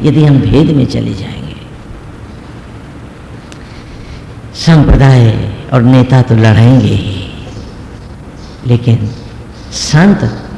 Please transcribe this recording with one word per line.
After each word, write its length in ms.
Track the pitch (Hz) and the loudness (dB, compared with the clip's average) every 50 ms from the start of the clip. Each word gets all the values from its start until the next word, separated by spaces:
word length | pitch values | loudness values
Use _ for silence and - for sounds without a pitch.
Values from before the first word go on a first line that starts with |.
| - | 0
यदि 220 | 127 143 156 151 | 2 4 4 4
हम 140 | 147 139 - | 4 4 4
भेद 360 | - 104 113 139 165 156 156 | 4 2 2 2 2 2 2
में 80 | 135 123 | 2 0
चले 280 | - - 117 110 110 101 | 0 -2 -4 -4 -4 -6
जाएंगे? 300 | 95 95 - - - 65 - - - - - - - - - - - - - - - - - - - - - - - - - - - - - - - - - - - - - - - - - - 76 - - - - - - - - - - - - - - - - - - - | -6 -8 -10 -10 -12 -12 -12 -14 -16 -16 -18 -18 -18 -18 -18 -18 -18 -18 -18 -18 -18 -18 -18 -18 -18 -18 -18 -18 -18 -18 -18 -18 -18 -18 -18 -18 -18 -18 -18 -18 -20 -18 -18 -18 -18 -18 -18 -18 -18 -18 -18 -18 -18 -18 -18 -18 -18 -16 -16 -18 -18 -18 -18 -18 -18 -18 -16 -14
संप्रदाय 1000 | - - 165 165 151 135 131 139 - 135 135 131 123 117 113 104 104 - - - - - - 127 | -2 2 4 4 6 6 6 4 6 6 6 6 6 6 4 2 0 -2 -6 -8 -10 -6 -2 0
और 80 | 127 | 2
नेता 400 | 117 127 131 127 120 - 135 127 | 4 4 6 4 4 4 4 2
तो 140 | 120 - 113 | 4 4 2
लड़ाएंगे 520 | 110 113 110 107 113 117 127 131 123 107 | 4 4 4 4 6 6 6 6 4 4
ही, 420 | 104 104 92 90 98 95 - - - - - - - - - - - - - - - - - - - - - - - - - - - - - - | 2 0 -2 -2 -4 -6 -8 -10 -12 -14 -14 -16 -16 -14 -14 -16 -16 -16 -18 -18 -18 -18 -18 -18 -18 -18 -18 -18 -18 -18 -18 -18 -18 -16 -10 -2
लेकिन 420 | 123 120 117 - 117 117 110 107 107 - - - - - - - - - - - - | -2 -2 0 0 -2 -4 -4 -4 -6 -10 -12 -14 -16 -18 -18 -18 -18 -20 -20 -18 -14
संत 520 | - - - - - 151 175 - 139 - 120 113 - - - - - | -12 -10 -4 -2 0 2 4 4 2 2 -2 -4 -6 -8 -12 -14 -16